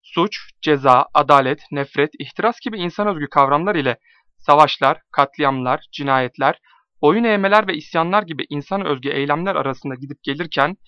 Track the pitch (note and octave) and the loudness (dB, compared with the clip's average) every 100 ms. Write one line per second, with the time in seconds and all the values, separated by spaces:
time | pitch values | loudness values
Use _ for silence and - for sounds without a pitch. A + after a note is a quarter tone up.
0 | _ E3+ G#3 - - _ D#3+ D3 C3+ B2+ | _ -2 -2 -4 -16 _ -2 2 4 4
1 | - D3 C#3 C#3 C3 D3 - C#3+ C#3 - | 2 0 4 4 2 -4 -8 -8 -6 -2
2 | D3+ - C3+ - A3 - - G#3 F3 - | -2 -4 -14 -4 -2 -2 -8 -6 -6 -4
3 | G#3 E3 C#3+ D3 C#3 D3 F#3+ F3 C3 A2+ | -4 -4 -2 2 2 2 0 -2 -2 -4
4 | _ _ _ _ - D3 D3 - C3+ - | _ _ _ _ 4 6 4 2 0 0
5 | _ - C#3 - C#3+ C3 B2+ D3 - - | _ -2 0 0 -2 0 -2 -4 -6 -8
6 | C#3 C3 B2 - C3+ E3 _ _ _ _ | -2 0 -2 -2 -2 -2 _ _ _ _
7 | D3 G#3+ A#3 G#3 G3 G#3 F#3+ E3 - E3 | 2 2 2 0 2 2 0 -6 -4 -2
8 | E3+ G#3 E3+ D3 - C#3+ - G3 F3+ C3+ | 0 0 -2 -8 -8 -8 -6 -6 -4 -4
9 | C3+ C#3 C#3+ D3+ F#3+ D#3 C3+ C3 C#3 B2+ | -4 -4 -2 -2 -2 -4 -4 -6 -10 -12
10 | C#3 C#3+ - C#3+ E3+ - D3 G3 | -14 -12 -8 -8 -6 -2 -2 -4